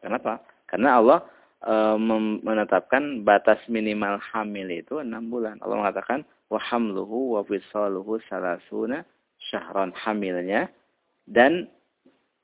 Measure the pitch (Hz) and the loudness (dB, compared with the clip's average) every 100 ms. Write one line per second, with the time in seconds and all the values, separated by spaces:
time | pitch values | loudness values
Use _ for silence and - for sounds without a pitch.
0 | - 117 113 113 _ _ _ 92 131 123 | -4 -4 -4 -6 _ _ _ 0 4 6
1 | 113 165 - - _ _ - 110 110 107 | 8 6 4 -20 _ _ -2 2 2 2
2 | 110 110 110 107 - 110 104 95 - 131 | 2 0 0 -2 -2 -2 2 0 2 -2
3 | 147 135 104 101 - 107 - 113 110 104 | -2 -2 4 6 6 2 2 -2 -2 -2
4 | 101 101 - 113 107 104 95 85 80 147 | -2 -4 -6 -6 -6 -6 -8 -8 -8 -8
5 | 135 113 113 123 110 107 98 107 104 95 | -8 -8 -6 -4 -6 -6 -6 -2 0 -2
6 | - 127 156 _ _ 107 - 120 113 95 | -4 -6 -6 _ _ -6 -2 -2 -2 -4
7 | 95 113 131 110 101 101 - 107 104 95 | -6 -4 -2 -2 -2 -4 -4 -4 -2 -2
8 | 98 110 - 95 92 87 - 107 110 139 | -4 -6 -6 -6 -4 -4 -6 -6 -4 -6
9 | 175 _ _ _ - 107 82 92 95 87 | -10 _ _ _ -10 -10 -6 -4 -4 -4
10 | - 107 98 90 90 104 175 _ _ _ | -4 -2 -2 -4 -2 -2 -2 _ _ _
11 | _ _ - 110 127 170 170 _ _ _ | _ _ -2 6 6 4 -4 _ _ _
12 | _ _ _ _ | _ _ _ _